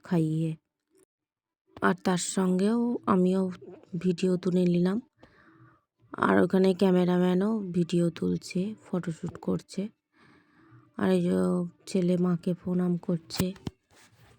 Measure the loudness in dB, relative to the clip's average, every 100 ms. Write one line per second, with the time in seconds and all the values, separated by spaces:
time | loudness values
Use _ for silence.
0 | -2 0 0 0 -4 -6 _ _ _ _
1 | _ _ _ _ _ _ _ -2 0 0
2 | -2 -2 -2 -2 0 2 0 0 -2 -4
3 | 0 2 2 2 -2 -6 -16 -20 -12 -4
4 | -2 0 0 0 0 2 2 2 0 -2
5 | -6 _ -20 _ _ -20 -20 _ _ _
6 | _ -2 2 4 4 4 2 4 4 4
7 | 4 2 2 2 0 -2 -4 -2 0 0
8 | 0 -2 -4 -4 -4 -6 -6 -8 -6 -6
9 | -4 -8 -10 -8 -6 -6 -6 -10 -10 _
10 | _ _ _ _ _ _ -20 -20 _ -2
11 | 0 2 2 2 2 0 -4 -10 -6 -2
12 | 2 2 2 0 -2 -4 -2 -2 0 -2
13 | -2 -6 -4 -6 -6 -6 -14 -16 _ _
14 | _ _ -20